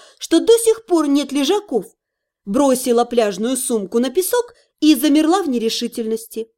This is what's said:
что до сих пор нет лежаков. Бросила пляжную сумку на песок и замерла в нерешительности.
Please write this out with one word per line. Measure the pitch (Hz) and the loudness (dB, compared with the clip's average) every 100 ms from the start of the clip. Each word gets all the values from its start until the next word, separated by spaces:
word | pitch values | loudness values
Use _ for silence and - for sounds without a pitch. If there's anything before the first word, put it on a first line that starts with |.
| - - | -12 -18
что | - 330 | 0 2
до | - 466 | 4 4
сих | 453 440 - | 4 -2 0
пор | 339 294 | 0 2
нет | 285 277 | 0 0
лежаков. | 277 285 403 415 233 175 _ _ _ _ _ | -2 0 -2 -2 -6 -6 _ _ _ _ _
Бросила | 202 233 277 254 254 233 | -4 0 2 2 0 0
пляжную | 240 240 208 185 226 262 | 0 0 -2 -2 -4 -4
сумку | - 226 185 233 | -4 -4 -2 -2
на | 254 | -2
песок | 311 370 480 480 _ _ _ | -2 -2 -2 -4 _ _ _
и | 302 | 2
замерла | 262 294 294 311 392 | 2 2 2 2 0
в | 330 | 0
нерешительности. | 240 220 - 233 - 220 220 - 220 - | -2 -4 -4 -6 -6 -6 -6 -8 -12 -12